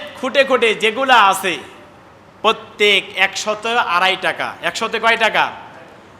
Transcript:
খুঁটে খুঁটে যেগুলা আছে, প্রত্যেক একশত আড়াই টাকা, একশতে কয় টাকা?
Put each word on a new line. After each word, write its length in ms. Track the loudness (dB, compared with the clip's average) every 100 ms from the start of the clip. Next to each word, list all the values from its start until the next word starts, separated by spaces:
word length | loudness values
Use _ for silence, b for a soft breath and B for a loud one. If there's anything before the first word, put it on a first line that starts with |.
| -6 -10
খুঁটে 240 | -2 0
খুঁটে 300 | 2 2 2
যেগুলা 480 | 0 -2 -2 4 6
আছে, 360 | 6 2 -2 -6 -8 -20 -20 -20 -20 -20 -20 -2
প্রত্যেক 720 | 0 0 -6 0 2 2 0 -2
একশত 500 | -2 -2 -6 -6 -2
আড়াই 500 | -2 0 2 2 0
টাকা, 360 | -2 -4 -6 -6
একশতে 360 | -6 -4 -6 -2
কয় 180 | 0 2
টাকা? 340 | 2 2 -2 -4 -16 -20 -20 -20 -20 -20